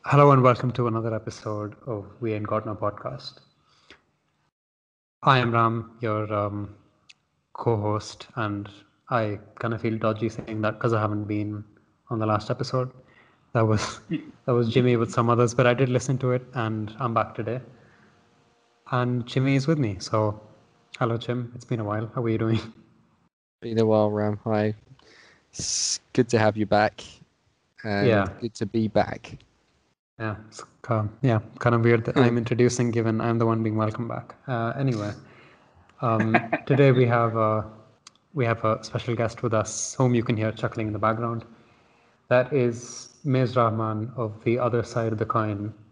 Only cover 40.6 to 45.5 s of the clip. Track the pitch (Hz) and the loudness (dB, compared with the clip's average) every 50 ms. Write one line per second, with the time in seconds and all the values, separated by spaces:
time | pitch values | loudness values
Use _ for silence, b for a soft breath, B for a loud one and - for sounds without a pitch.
40.6 | - 113 - 120 110 107 107 101 104 110 113 113 117 117 117 113 - b b b | -6 -6 -4 -4 -4 -4 -4 0 0 0 0 0 -4 -4 -6 -6 -10 b b b
41.6 | b b b b b b b b b b b b b _ 123 123 127 131 151 139 | b b b b b b b b b b b b b _ 4 4 4 4 2 2
42.6 | 123 120 117 117 - - - - - - _ _ - 147 127 131 131 113 120 127 | 2 2 0 -4 -12 -16 -18 -18 -20 -20 _ _ -2 0 2 2 2 2 2 2
43.6 | 117 113 107 110 110 110 107 104 110 127 - 131 117 107 107 110 - 117 117 123 | 2 2 2 0 -2 -2 -2 -4 -6 -8 -6 -6 -6 -6 -6 -2 0 0 0 2
44.6 | 123 120 113 117 110 - - 120 113 113 110 107 110 - - 117 107 107 | 0 0 0 0 -2 -2 -4 -2 -2 -2 -2 -4 -4 -2 0 0 0 0